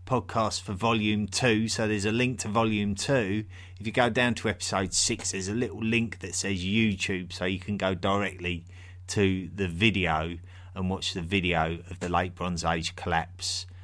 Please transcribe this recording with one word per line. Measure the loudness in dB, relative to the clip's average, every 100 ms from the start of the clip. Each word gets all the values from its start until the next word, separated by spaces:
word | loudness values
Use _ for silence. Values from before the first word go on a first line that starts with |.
| -2
podcasts | 0 0 0 0 -2
for | -6
volume | 0 2 2 2 2 0
two, | 2 4 4 2
so | 0 0
there's | 2
a | 2
link | 2 0 0
to | 0
volume | 2 2 2 0
two. | 0 2 2 2 -2 -4 -12 -18 -10
If | -2
you |
go | 2 4
down | 4 2
to | 2 0
episode | -2 -2 0 0
six, | 0 0 0 -4
there's | -4 -2
a |
little | -2 -2 -2
link | 0 2 0 -4
that | -6 -4
says | -2 -2
YouTube, | 0 2 2 2 -2 -2 -6
so | -4
you | -2 -2
can | -2 0
go | 0
directly | 2 2 2 0 -2 -4 -4 -8 -18 -18 -16 -4
to | 4 4 4 -2
the | -4 -2
video | 4 4 6 2 2 -2 -6 -12 -18 -12 -4
and | -2
watch | -2 -4
the | -4
video | 0 2 4 2 2 -2 -8
of | -8
the | 0
Late | 0 0 -2
Bronze | -4 0
Age | 0 0 -2
collapse, | -6 0 0 0 -6 -6 -6 -8 -16